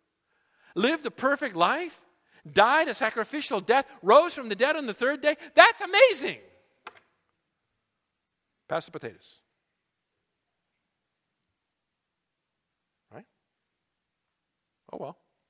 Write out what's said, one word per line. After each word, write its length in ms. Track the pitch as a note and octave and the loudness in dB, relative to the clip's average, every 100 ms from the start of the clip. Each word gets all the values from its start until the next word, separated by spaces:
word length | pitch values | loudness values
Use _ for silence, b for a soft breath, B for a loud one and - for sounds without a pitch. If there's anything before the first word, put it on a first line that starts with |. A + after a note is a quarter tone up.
| _ _ b b b b b E3 | _ _ b b b b b -2
lived 300 | A#3 D#4+ B3+ | -2 -2 -8
a 60 | |
perfect 440 | - C4 C#4+ C#4 E3+ | -4 -4 -2 -6 0
life, 440 | F3 C4+ F4 - _ _ b b D#3 | 0 0 -8 -16 _ _ b b -2
died 380 | D3 A3 D4 D#4+ | 2 4 2 0
a 60 | |
sacrificial 680 | G#3+ A3 A#3 G#3+ D4 - G3+ | -4 -6 -6 -8 -8 -6 -6
death, 260 | G3 B3+ - B | 0 -2 -2 B
rose 320 | F3 C4 E4+ | 6 6 6
from 140 | D4+ A#3+ | -4 -10
the 80 | G3+ | -2
dead 220 | C4 D#4 | -2 -2
on 80 | C4 | -6
the 80 | |
third 260 | - B3+ D4 | -4 -4 -2
day. 160 | D4 D4+ D4+ - | -4 -4 -2 4
That's 260 | G4 A4+ | 4 4
amazing. 560 | F#4+ G4 B4+ D#4+ B3+ B2 - _ _ _ - - _ _ _ _ _ _ _ _ _ _ _ _ _ _ _ _ _ | -2 4 4 4 -6 -10 -18 _ _ _ -20 -20 _ _ _ _ _ _ _ _ _ _ _ _ _ _ _ _ _
Pass 160 | D#3+ - | -8 -8
the 60 | |
potatoes. 500 | D#3 A#2+ F2+ - _ _ _ _ _ _ _ _ _ _ _ _ _ _ _ _ _ _ _ _ _ _ _ _ _ _ _ _ _ _ _ _ _ _ _ _ _ _ | -14 -16 -18 -20 _ _ _ _ _ _ _ _ _ _ _ _ _ _ _ _ _ _ _ _ _ _ _ _ _ _ _ _ _ _ _ _ _ _ _ _ _ _
Right? 140 | A2+ A#3 _ _ _ _ _ _ _ _ _ _ _ _ _ _ _ _ | -20 -20 _ _ _ _ _ _ _ _ _ _ _ _ _ _ _ _
Oh 40 | - | -18
well. 200 | C#3 - _ _ | -16 -18 _ _